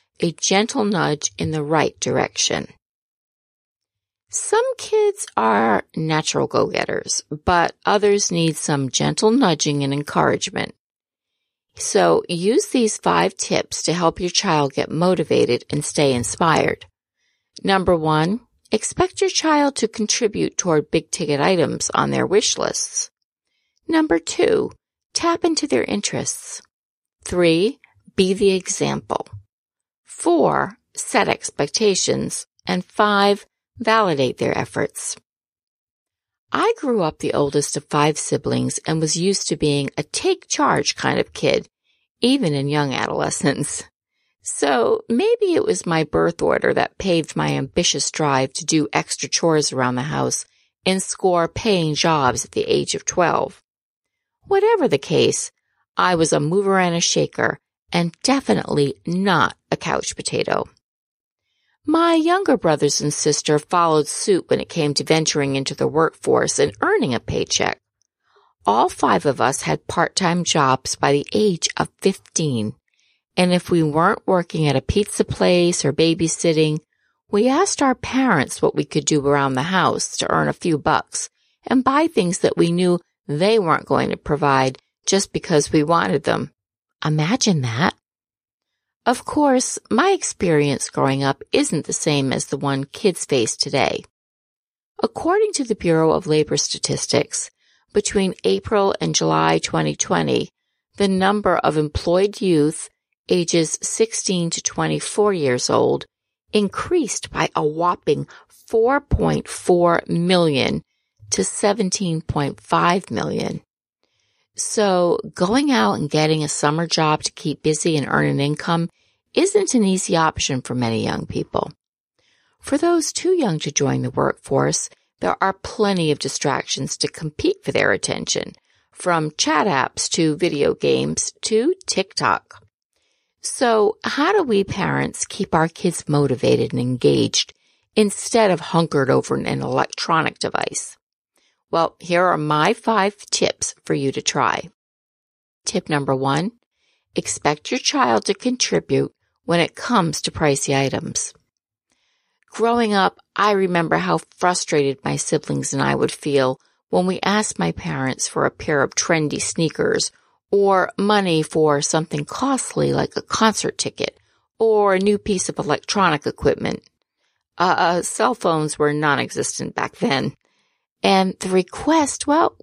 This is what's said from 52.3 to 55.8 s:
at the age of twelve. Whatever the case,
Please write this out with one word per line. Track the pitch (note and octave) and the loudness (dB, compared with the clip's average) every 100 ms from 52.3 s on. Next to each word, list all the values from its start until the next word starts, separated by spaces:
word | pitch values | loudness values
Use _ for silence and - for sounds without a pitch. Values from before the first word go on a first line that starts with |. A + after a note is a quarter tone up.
| B2 | 0
at | - | -4
the | - | -4
age | - D3 C#3+ | 0 0 -2
of | C3+ - | -6 -4
twelve. | - E3 D3 - - _ _ _ _ _ _ _ _ | 0 2 2 -2 -8 _ _ _ _ _ _ _ _
Whatever | - G4 G#4 A4+ C4+ | -2 2 4 2 2
the | C#3+ | 0
case, | - C#3+ B2 - - - _ _ | 0 2 2 0 -6 -14 _ _